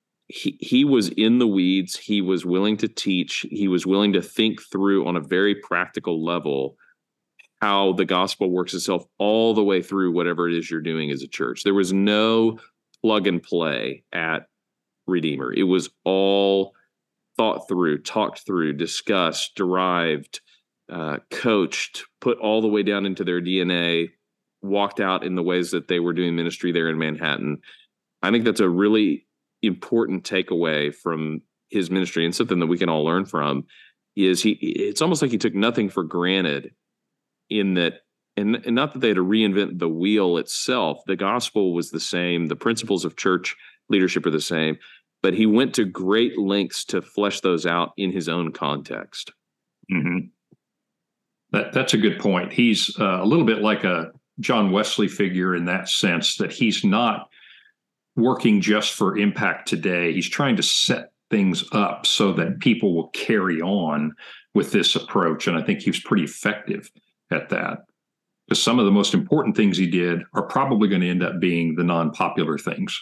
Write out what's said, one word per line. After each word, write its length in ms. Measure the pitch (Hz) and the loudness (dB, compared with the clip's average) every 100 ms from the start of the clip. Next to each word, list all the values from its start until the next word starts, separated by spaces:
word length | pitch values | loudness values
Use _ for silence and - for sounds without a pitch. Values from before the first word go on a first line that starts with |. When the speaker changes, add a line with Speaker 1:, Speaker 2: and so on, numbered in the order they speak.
| _ _ - | _ _ -20
Speaker 1:
he, 280 | - 143 - | -8 -8 -8
he 240 | - 123 | 0 2
was 240 | 143 127 92 | 4 4 2
in 300 | - 110 123 | 2 4 4
the 80 | 117 | 4
weeds. 480 | 95 90 95 90 - | 4 2 2 -2 -8
He 240 | - 104 | -4 -2
was 240 | 92 92 90 | 0 0 0
willing 300 | 92 104 104 | 0 2 0
to 100 | 110 | -4
teach. 560 | - 98 90 85 - - | -4 -2 -2 -2 -6 -6
He 160 | 104 98 | -4 0
was 180 | 90 | 0
willing 280 | 92 98 104 | 2 2 2
to 100 | 95 | 2
think 400 | - - 110 87 | 0 0 0 -2
through 460 | - 95 98 98 76 | -6 -2 2 2 0
on 80 | 87 | -4
a 40 | |
very 360 | - 90 104 101 | -2 0 2 0
practical 680 | - 87 90 - 90 82 | -2 -4 -4 -6 -6 -4
level 520 | 82 87 76 69 67 - _ _ _ _ _ _ _ - | -2 -2 -2 -2 -4 -8 _ _ _ _ _ _ _ -4
how 340 | 104 98 95 | 0 2 2
the 100 | 92 | 2
gospel 460 | 92 90 92 - 95 | 0 0 0 -2 -2
works 240 | 92 90 | -2 -4
itself 300 | 92 101 90 - - | -6 -4 -4 -4 -2
all 360 | 104 110 113 | 0 4 4
the 100 | 110 | 4
way 180 | 101 92 | 2 2
through 300 | 87 98 90 | 0 -2 0
whatever 360 | 85 87 85 87 | 0 0 0 -2
it 80 | 85 | -2
is 140 | 80 | -4
you're 100 | 80 | -6
doing 300 | 80 80 73 | -4 -4 -4
as 120 | 69 | -6
a 60 | 67 | -8
church. 360 | - 60 60 | -6 -6 -2
There 100 | 101 | 0
was 180 | 98 90 | 2 2
no 680 | 95 101 104 113 113 113 110 - _ _ _ | 2 2 4 4 4 2 0 -12 _ _ _
plug 240 | 113 107 98 | 0 2 2
and 160 | 85 | -2
play 640 | - 87 80 62 60 - _ | -2 -2 -2 -2 -6 -8 _
at 340 | 87 80 80 - _ _ _ _ _ - | -4 -2 -4 -8 _ _ _ _ _ -4
Redeemer. 460 | 90 80 69 64 | -2 0 -4 -4
It 120 | - | 0
was 260 | 92 92 - _ | 2 2 -2 _
all 720 | 92 95 98 98 98 98 98 _ _ _ _ _ _ - | -2 0 2 2 2 2 0 _ _ _ _ _ _ -2
thought 300 | 110 - - | -2 -2 -4
through, 360 | 90 82 71 | 0 0 -2
talked 440 | - 110 104 - - | -4 -4 -4 -6 -6
through, 280 | 90 78 | -2 -2
discussed, 800 | 71 82 - - 98 82 - - - | -2 -6 -6 -2 0 0 -2 -6 -4
derived, 840 | 90 92 92 87 82 76 - - _ _ _ _ - | -2 0 0 0 0 -2 -6 -18 _ _ _ _ -14
uh, 280 | 87 78 73 - | -10 -8 -8 -10
coached, 720 | - 120 104 85 - - - - - | -4 0 2 0 -4 -8 -12 -16 -6
put 180 | 127 113 | -4 -2
all 220 | 107 110 | 0 0
the 80 | 107 | 2
way 140 | 104 | 0
down 240 | 98 101 98 | 0 -2 -2
into 180 | 92 | -4
their 160 | 90 87 | -2 -2
D 200 | 87 92 | -2 0
N 100 | 90 | 0
A, 400 | 87 85 85 82 _ _ _ _ _ | 0 0 0 -2 _ _ _ _ _
walked 380 | 98 101 101 - | -4 -2 -2 -2
out 240 | 95 92 | -2 -2
in 100 | 90 | -2
the 80 | 90 | -2
ways 280 | 85 90 87 | 0 0 0
that 160 | 87 - | -4 -2
they 120 | 87 | -2
were 120 | 87 | 0
doing 240 | 85 87 85 | 0 0 -2
ministry 340 | 85 - 87 | -4 -4 -2
there 180 | 82 80 | 0 0
in 100 | 80 | -2
Manhattan. 600 | 78 76 78 - 73 73 - - _ _ _ _ | -4 -4 -4 -4 -4 -6 -10 -20 _ _ _ _
I 80 | 92 | 0
think 140 | 117 | 2
that's 160 | 113 104 | 2 2
a 80 | 92 | 2
really 580 | 87 104 110 98 73 _ _ _ _ | 4 4 4 2 0 _ _ _ _
important 640 | 107 90 - 117 - 92 | -2 -2 -2 0 0 -4
takeaway 720 | - 95 87 87 82 76 73 | -4 -2 -2 0 0 0 -2
from 480 | - 87 80 78 78 - _ _ | -4 -6 -4 -4 -6 -12 _ _
his 220 | 104 87 | -4 0
ministry 340 | 95 87 85 | 0 0 0
and 100 | 85 | 0
something 260 | 87 117 90 | 0 0 0
that 60 | 82 | 0
we 120 | 87 | 0
can 100 | 85 | 0
all 160 | 80 | 0
learn 200 | 78 90 | 0 0
from 400 | 95 80 73 71 - - - _ _ - | -2 -2 -2 -2 -6 -16 -20 _ _ 0
is 260 | 92 90 | 2 4
he, 100 | 110 | 2
it's 500 | - 104 - - 104 | 0 -2 -2 -2 0
almost 200 | 160 156 | 0 2
like 80 | 135 | 0
he 80 | 113 | 0
took 160 | 113 | -2
nothing 340 | 98 113 117 101 | 0 0 2 -2
for 140 | - | -2
granted 720 | 80 87 90 95 85 69 - _ _ _ _ _ _ _ - | -4 -2 0 2 0 -2 -8 _ _ _ _ _ _ _ -6
in 260 | 107 98 | -2 0
that, 280 | 90 85 - _ _ _ - | 2 0 -2 _ _ _ -4
and, 200 | 104 113 | -2 -2
and 100 | - 117 | 0 0
not 160 | 123 | -2
that 80 | 131 | 0
they 80 | 120 | 0
had 80 | 92 | 2
to 80 | |
reinvent 540 | 92 110 107 98 98 87 | 2 2 2 2 -2 -2
the 100 | 85 | -4
wheel 480 | 80 98 107 92 82 | 0 0 2 2 0
itself. 640 | - - - 127 82 71 - | -2 -6 -2 -2 -2 -4 -6
The 100 | 92 | -2
gospel 580 | 98 120 - 107 92 | -2 -2 -2 0 0
was 160 | 85 80 | 0 -4
the 100 | 80 | -6
same. 460 | - 90 87 85 80 | -4 -2 -2 -2 -2
The 80 | |
principles 500 | 80 117 113 107 92 | -2 -2 -2 -2 -2
of 120 | 85 - | -4 -2
church 400 | 98 92 90 - - _ - | 0 0 -2 -12 -16 _ 0
leadership 360 | 101 92 85 82 | 2 2 0 0
are 40 | |
the 100 | 78 | -2
same, 380 | - 80 78 76 - - _ _ | -2 -2 -2 -4 -10 -20 _ _
but 120 | - | 0
he 120 | 92 110 | 4 4
went 280 | 110 131 | 4 2
to 100 | - | 0
great 540 | 95 95 92 110 120 - | -2 -2 0 2 2 0
lengths 460 | 98 101 95 - - | 0 0 -2 -6 -6
to 160 | 90 | -6
flesh 380 | - - 101 - | -4 -2 -2 0
those 260 | 92 85 87 | 0 0 0
out 260 | 85 85 - | 0 -2 -4
in 160 | 95 | -4
his 160 | 87 80 | -2 -2
own 240 | 85 80 | -2 -4
context. 800 | - 73 73 71 53 - - - - _ _ _ _ - | -4 -4 -4 -6 -12 -12 -14 -16 -20 _ _ _ _ -6
Speaker 2:
Mm-hmm. 360 | 90 85 87 - _ _ _ _ _ _ _ _ _ _ _ _ | -2 -2 -4 -6 _ _ _ _ _ _ _ _ _ _ _ _
That, 220 | 104 - | -4 0
that's 200 | 131 131 | -2 2
a 60 | 107 | 2
good 200 | 101 - | 2 2
point. 340 | 104 90 92 | 0 0 0
He's, 440 | - 120 101 - - | 2 4 4 0 0
uh, 220 | 98 90 | 0 2
a 60 | 101 | 2
little 180 | 165 | 4
bit 160 | 113 104 | 4 2
like 240 | 107 104 | 2 2
a 280 | 95 85 80 - _ - | 0 0 -4 -12 _ -6
John 320 | 110 117 98 | 0 2 4
Wesley 380 | 98 107 - 98 | 2 0 0 0
figure 460 | - 98 92 92 | 0 0 0 0
in 100 | 87 87 | 0 -2
that 220 | 92 - | -2 -2
sense 480 | - 98 82 - - | 0 2 2 0 -2
that 160 | 98 | -4
he's 320 | - 113 - | 0 0 2
not 440 | 101 107 117 104 - _ - - _ _ _ _ _ | 2 2 2 -2 -8 _ -20 -20 _ _ _ _ _
working 460 | - 123 123 117 104 | 0 2 4 4 4
just 320 | 95 104 104 | 4 2 0
for 260 | - 95 104 | 0 0 2
impact 480 | 104 - 98 82 - | 0 0 -2 -2 -4
today. 440 | 82 92 87 85 | -4 -2 0 0
He's 160 | 90 - | 0 -2
trying 260 | - 139 | 0 0
to 80 | 107 | 2
set 480 | - - - - - _ - | 0 0 0 -2 -6 _ -2
things 340 | 107 95 82 - | 2 2 0 -2
up 340 | 107 98 - - | 0 0 0 0
so 260 | - 101 | 2 2
that 260 | 87 85 - | 2 -2 0
people 340 | - 107 101 | 2 2 2
will 140 | 85 - | 0 -2
carry 520 | - - 110 92 80 | -4 0 0 0 0
on 540 | 87 101 80 76 76 - - - _ | 0 0 0 -2 -2 -6 -18 -20 _
with 160 | 104 - | 0 2
this 240 | 104 82 | 2 2
approach. 540 | - - 101 85 78 - | 0 -2 0 0 0 -2
And 80 | 80 | -2
I 60 | |
think 180 | - - | 0 -2
he 100 | 98 | -2
was 100 | - | -2
pretty 220 | - 101 | 0 0
effective 680 | 73 - 104 101 - 104 - _ _ _ - | 0 -2 -4 -4 -6 -8 -10 _ _ _ -6
at 160 | 180 - | -4 -2
that. 340 | - - - - _ _ _ _ _ - | -4 -4 -8 -14 _ _ _ _ _ -2
'Cause 120 | 120 | 0
some 200 | 117 123 | 2 4
of 40 | |
the 60 | 98 | 6
most 240 | 101 98 | 6 4
important 400 | 98 - 110 107 | 2 2 2 2
things 220 | 107 104 90 | 2 4 4
he 100 | 87 | 2
did 380 | 87 87 85 - | 2 0 -2 -4
are 80 | 131 | -6
probably 460 | - 135 135 110 104 | -2 0 2 2 4
gonna 180 | 92 90 | 2 2
end 160 | 90 | 0
up 160 | 87 87 | -2 0
being 380 | 90 85 82 80 | 0 0 0 0
the 80 | |
non-popular 720 | 87 85 80 - 87 - 78 73 | 0 2 0 -2 -4 -2 -2 -4
things. 420 | - - 92 - | -6 -6 -6 -4